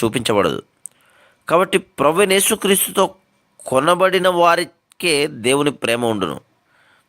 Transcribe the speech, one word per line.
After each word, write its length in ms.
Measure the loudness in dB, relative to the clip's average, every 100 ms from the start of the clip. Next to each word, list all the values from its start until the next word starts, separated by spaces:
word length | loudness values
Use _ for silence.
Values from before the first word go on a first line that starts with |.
చూపించబడదు. 580 | -2 -2 0 2 0 -2 -10 _ -20 _ _ _ _ _ -2
కాబట్టి 300 | 0 2 -2
ప్రభువైన 540 | -4 -2 0 2 2
యేసుక్రీస్తుతో 840 | 2 0 -2 0 0 -2 -2 -2 -4 _ _ _ _ -2
కొనబడిన 600 | 0 2 2 2 2 0
వారికే 960 | 2 2 2 -2 _ _ -6 -2 0 -2
దేవుని 440 | -4 0 0 0
ప్రేమ 360 | -2 -4 -2 -2
ఉండును. 340 | -2 -4 -8 _ _ _ _ _ _